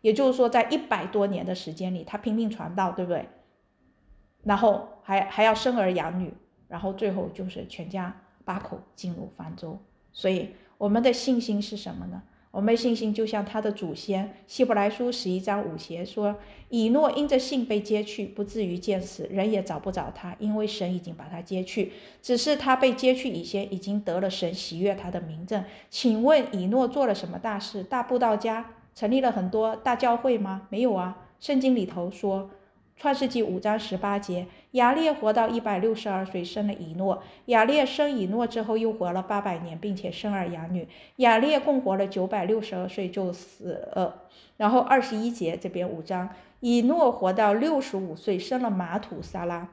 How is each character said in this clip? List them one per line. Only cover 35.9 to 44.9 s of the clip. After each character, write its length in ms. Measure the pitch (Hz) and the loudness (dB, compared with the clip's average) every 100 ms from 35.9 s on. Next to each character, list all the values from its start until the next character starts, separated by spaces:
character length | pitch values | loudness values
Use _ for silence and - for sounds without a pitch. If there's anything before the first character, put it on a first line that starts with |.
十 140 | 220 214 | 0 -2
二 160 | 190 | -4
岁， 180 | 190 185 | -4 -6
生 240 | 175 214 208 | -6 -4 -4
了 60 | |
以 220 | 202 160 | -4 -8
诺。 280 | 165 190 190 - - | -4 -2 -2 -4 -18
雅 220 | - 220 226 | 2 4 6
列 180 | 302 | 4
生 260 | 262 - 294 | 2 2 0
以 180 | 262 185 | 2 0
诺 180 | 220 233 | 0 -2
之 160 | 233 | -2
后， 160 | 208 220 | -2 0
又 120 | 226 | 0
活 220 | 220 180 | 0 -2
了 80 | 180 | -2
八 180 | 185 202 | -2 -2
百 200 | 202 170 | -2 -4
年， 200 | 170 165 | -6 -8
并 160 | 208 | -6
且 160 | 190 - | -4 -6
生 220 | 175 214 | -6 -4
儿 160 | 202 175 | -2 -2
养 240 | 170 165 | -6 -4
女。 160 | 180 160 - - - | -4 -6 -14 -20 2
雅 200 | 247 226 | 6 6
列 240 | 269 294 | 6 4
共 180 | 302 269 | 4 2
活 180 | 247 190 | 2 0
了 100 | 196 | 0
九 200 | 196 185 | 0 -2
百 200 | 208 180 | -2 0
六 120 | 220 | 0
十 160 | 214 | 0
二 140 | 185 185 | -6 -6
岁 220 | - 185 | -6 -6
就 200 | 180 185 | -2 -4
死 560 | 175 - - - - - | -4 -12 -14 -8 -8 -6
了。 300 | - 180 - - - - _ | -2 -2 -4 -20 -20 -20 _
然 140 | 208 | 4
后 100 | 247 | 4
二 200 | 247 | 6